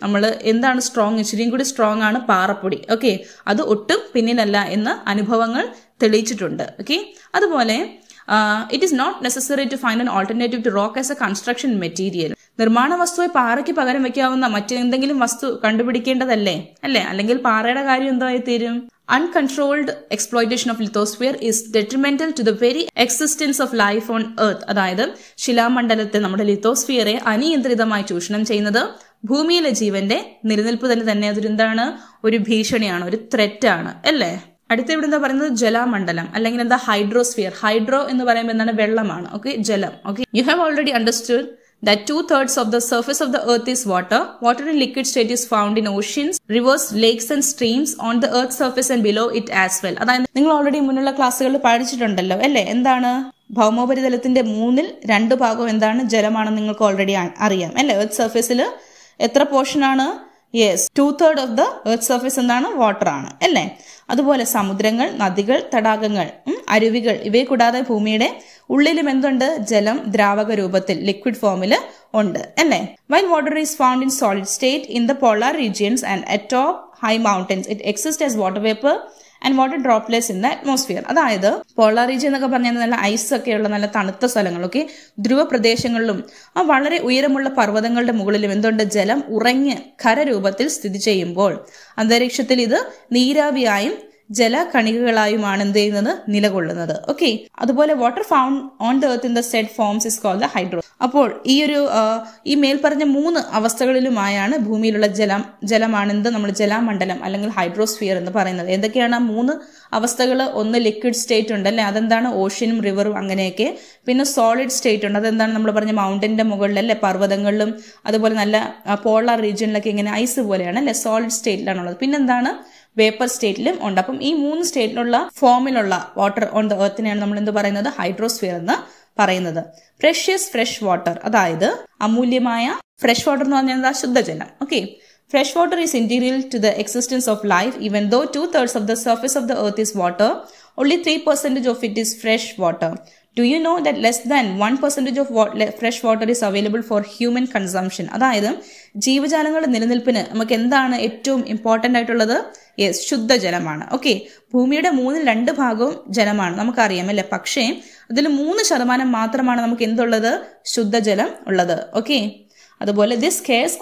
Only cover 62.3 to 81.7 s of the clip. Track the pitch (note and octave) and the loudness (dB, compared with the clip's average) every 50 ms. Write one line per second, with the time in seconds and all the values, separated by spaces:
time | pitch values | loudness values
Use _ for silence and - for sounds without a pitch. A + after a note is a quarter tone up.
62.3 | B3+ C4+ B3 A#3+ A#3+ B3 C#4+ G#4 G#4+ C#4 A#3+ G#3+ G3 - G3 F3 C#3+ C3+ C#3 - | -2 0 0 2 2 2 0 0 0 2 2 2 2 2 0 -2 -2 -4 -6 -10
63.3 | - - - F#4 D#4+ G3 D#3 - - - - - - - _ - - B3 C#4 C#4 | -6 -2 0 2 2 2 -2 -4 -8 -14 -20 -20 -20 -16 _ -4 0 0 2 2
64.3 | D4 B3+ A#3 A#3 - A3 G3 F#3+ G3 G3 G#3+ G#3+ A3+ A3+ C4+ F#4+ - - G#3 F#3+ | 2 2 0 -2 0 0 0 0 0 0 0 0 2 0 0 -2 -2 -2 -2 -2
65.3 | F3+ G3+ G3+ G#3+ C4 F4 - - - A3+ G#3+ A3+ G#3+ G#3+ A3 G#3 G#3 G3 D#3+ C#3+ | 0 0 0 2 2 0 0 0 -2 0 2 2 2 0 0 -2 0 -2 -2 -4
66.3 | - - - C4 F4+ B4+ - - G#3+ G#3+ A3 A3+ A3 B3 A3 A#3+ G3+ - - G#3+ | -6 -10 -6 -6 -6 -4 -2 0 2 2 4 2 2 2 2 0 0 0 0 0
67.3 | G#3 A#3+ C4+ C4 C#4 A3+ A#3 A#3 A#3+ B3+ C4 B3+ A#3 G#3 G#3 G#3+ A3 G#3+ B3 D4+ | 2 2 2 2 2 4 4 4 2 0 0 0 0 0 0 0 2 2 0 0
68.3 | - - - - - - _ - B3 C#4 D4 D#4 E4 E4 D4+ C#4+ C4+ C4 C4 C#4 | -2 -6 -16 -20 -20 -16 _ 0 2 4 4 4 4 2 0 2 0 2 2 2
69.3 | C4+ B3 B3 C#4+ D#4+ C#4+ G#3 G3 A#3 G#3 G#3 G#3+ A#3+ D4+ - A3 F#3+ G#3+ G3+ G3+ | 2 2 0 0 0 -2 -2 0 2 2 2 2 0 -2 -4 -2 2 2 4 4
70.3 | G3+ G#3 G#3+ A3 A3 G#3 G3 F3+ F#3 F#3 F#3 - F#3 E3 F3+ G3+ F#3+ G3+ - B3+ | 4 2 0 0 0 -2 0 0 0 0 0 0 -2 -2 0 -2 -2 -2 -2 -4
71.3 | G#3+ - - G3+ F#3+ F#3 F#3 G3+ C4 - - - - - _ _ - G#3+ G#3 F#3+ | -2 0 0 0 0 0 0 2 0 0 0 -4 -14 -20 _ _ 0 0 0 0
72.3 | E3 - - - - - E4 D#4 A3+ E3+ - F3 - - _ - C#4+ F4 G4 F4+ | 0 -4 -8 -6 -2 0 2 2 2 0 -2 -6 -12 -12 _ 0 2 2 2 2
73.3 | E4+ D4+ C4+ D4+ D#4 D#4 D#4 D4 - - C4 B3+ B3+ B3+ C4 C4 C4 - C4+ G#3 | 2 2 0 0 0 -2 -2 -2 -2 0 2 2 2 2 0 0 -2 0 0 0
74.3 | G3 G3+ F#3+ G3+ - - C4+ B3+ C4+ D4+ - - - A#3+ A#3 A#3 C#4 C#4 C4+ A#3 | 0 0 -4 -4 -4 0 0 0 0 0 -4 -4 -2 0 0 0 0 2 4 4
75.3 | G#3+ G#3 A3+ C4 D#4+ D#4+ B3+ G#3+ F#3+ - G#3 G3+ A#3+ - - - G3 - - - | 4 4 2 0 0 0 -2 -2 0 0 0 0 0 0 -2 -2 -4 -4 -2 -2
76.3 | G3+ G#3 G#3 - B3+ B3 C4+ D#4+ F#4+ - - - - - A#3+ A3 A3 A3+ A3+ A#3+ | -2 -2 -2 0 0 0 2 0 0 -4 -6 -18 -12 -4 -2 0 0 2 2 2
77.3 | G3+ F#3 F#3 - G3 F#3+ - - G#3+ G3+ - G#3 G#3 G#3 - D#4 D4+ - D#4 C#4 | 2 2 0 -2 -4 -4 -4 -6 -8 -6 -4 -4 -4 -2 -2 -4 -2 -2 -2 -2
78.3 | A3+ G#3+ G3 F#3 F#3+ G#3 G#3 A3 G#3+ G#3+ - C#4+ E4 A4 - - - - - - | 0 0 -2 -2 -2 0 0 -2 0 2 2 0 0 0 -2 -10 -18 -20 -20 -20
79.3 | _ - - B3 C4+ C4 C4 C4+ D#4 D4 B3+ B3+ A3+ A3 A3 A3+ A#3 A#3 A#3 - | _ -4 -2 2 2 4 2 2 2 0 2 2 2 2 2 0 0 0 0 0
80.3 | G3 F#3 G#3+ C4+ - - - C#4 C4 C4 C4 - F3 - - - B3+ E4 D#4 B3 | -2 0 0 -2 -2 -2 -2 -2 0 0 0 -2 -4 -6 -4 -2 0 2 2 2
81.3 | G#3+ F#3 F#3+ G#3 D4+ G4+ - _ | 2 2 2 2 0 0 -4 _